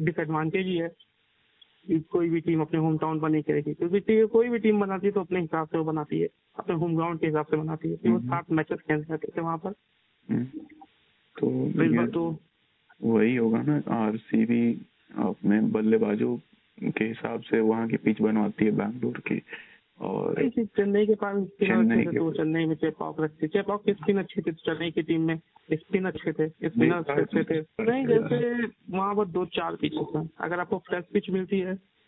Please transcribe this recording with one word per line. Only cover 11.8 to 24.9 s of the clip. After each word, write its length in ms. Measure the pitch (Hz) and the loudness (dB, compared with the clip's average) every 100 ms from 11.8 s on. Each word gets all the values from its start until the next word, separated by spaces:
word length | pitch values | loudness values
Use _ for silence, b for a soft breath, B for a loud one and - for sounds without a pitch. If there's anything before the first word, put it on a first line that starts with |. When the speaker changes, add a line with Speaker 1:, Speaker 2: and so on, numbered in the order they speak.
| 160 - 120 | 4 4 2
Speaker 2:
ये 20 | |
Speaker 1:
तो 300 | 170 165 156 _ _ _ _ _ - | 0 -4 -6 _ _ _ _ _ -6
Speaker 2:
वही 340 | 113 110 110 127 | 2 4 4 2
होगा 260 | 113 113 | 2 2
ना, 220 | 135 147 - | 2 0 0
आरसीबी 960 | 117 107 110 - 113 113 120 117 - - _ _ - | 0 0 -2 -2 0 2 2 2 -2 -8 _ _ -4
अपने 460 | 98 104 - 107 | -4 -2 2 4
बल्लेबाजों 760 | 110 107 110 110 107 107 120 120 - _ _ - - | 4 2 4 4 2 0 0 -4 -8 _ _ -8 -4
के 140 | - 110 | 0 -2
हिसाब 360 | 113 113 117 | -2 -6 -6
से 180 | - 113 | 0 2
वहाँ 280 | 110 113 113 | 4 2 0
की 100 | - | 0
पिच 240 | 110 110 | 0 2
बनवाती 440 | 110 110 101 - 107 | 2 2 0 2 2
है 60 | |
बैंगलोर 460 | 104 104 123 120 123 | 2 -2 -4 -6 -6
की, 240 | - - - B B B _ - | -4 -6 -6 B B B _ -10
और 400 | 95 98 92 - | -6 -2 -2 0
Speaker 1:
नहीं, 260 | 262 240 214 | 0 -2 -4
चेन्नई 400 | - 202 202 214 | -2 2 2 2
के 80 | 214 | 2
पास 280 | 202 202 | -2 -4
स्पिन 240 | 190 - 202 | -4 0 2
Speaker 2:
चेन्नई 300 | 226 226 226 | 4 4 4
Speaker 1:
अच्छे 100 | - | 2
थे, 40 | |
Speaker 2:
के 60 | - | 0
Speaker 1:
तो 80 | 165 | -2
Speaker 2:
पास। 120 | 151 | -2
Speaker 1:
चेन्नई 280 | 156 165 160 | -2 0 0
में 100 | 156 | 0
चेपॉक 460 | 160 151 160 156 | -4 -4 -8 -4
रखते, 260 | 156 156 156 | -6 -4 -2
चेपॉक 380 | 202 196 202 202 | -2 -2 -2 -2
के 80 | |
स्पिन 240 | 202 - 196 | -2 0 0
अच्छे 240 | 170 - | -2 -6
थे, 100 | 165 | -6
तो 60 | 165 | -4
चेन्नई 340 | - 160 170 | -4 -4 -4